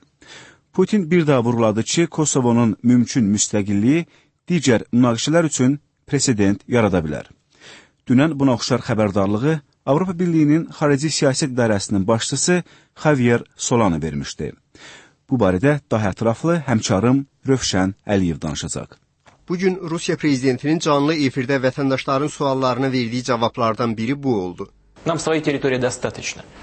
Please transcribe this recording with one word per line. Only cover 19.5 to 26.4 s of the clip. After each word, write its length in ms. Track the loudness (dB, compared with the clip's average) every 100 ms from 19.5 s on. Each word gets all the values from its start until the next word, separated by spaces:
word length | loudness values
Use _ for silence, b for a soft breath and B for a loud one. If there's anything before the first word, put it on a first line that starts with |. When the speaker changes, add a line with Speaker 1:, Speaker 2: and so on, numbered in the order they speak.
| -2
Speaker 2:
gün 220 | -2 -2 -6
Rusiya 280 | -6 -4 -2
prezidentinin 600 | 0 0 0 0 0 -2
canlı 360 | 2 2 2 0
efirdə 460 | 0 -2 -2 0
vətəndaşların 640 | 0 -2 -2 -2 -2 -2 -2
suallarına 640 | -4 -2 0 -2 0 -2
verdiyi 320 | -2 -4 -6
cavablardan 720 | -2 0 0 0 -2 0 -2 -2
biri 260 | -4 -4
bu 120 | -2 -2
oldu. 340 | -2 -8 -14 _ _ -10 -6
Speaker 3:
Нам 140 | -4
своей 240 | 0 -2
территории 380 | 0 -2 -2 0
достаточно, 600 | -2 -4 -8 -8 -12 -12